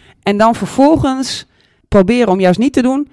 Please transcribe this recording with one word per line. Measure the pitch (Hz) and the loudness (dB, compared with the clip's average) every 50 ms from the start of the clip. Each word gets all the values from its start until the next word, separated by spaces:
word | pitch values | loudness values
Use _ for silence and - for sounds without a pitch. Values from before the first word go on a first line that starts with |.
| _ _ _ _ _ | _ _ _ _ _
En | - 208 | -4 0
dan | 202 220 226 233 | 2 2 2 2
vervolgens | - 202 - - - 269 294 320 - - - - 262 262 - - - - _ _ _ _ _ _ _ _ | -2 -6 -6 0 2 2 2 2 2 0 -4 -4 -4 -6 -8 -10 -12 -16 _ _ _ _ _ _ _ _
proberen | _ - 202 185 185 240 247 240 202 | _ 0 2 2 2 2 0 0 0
om | 185 196 | 0 0
juist | 185 180 180 196 | 2 0 2 2
niet | 233 285 262 | 0 -2 0
te | 269 | 0
doen, | 240 254 262 277 294 - | -2 0 -2 -4 -6 -8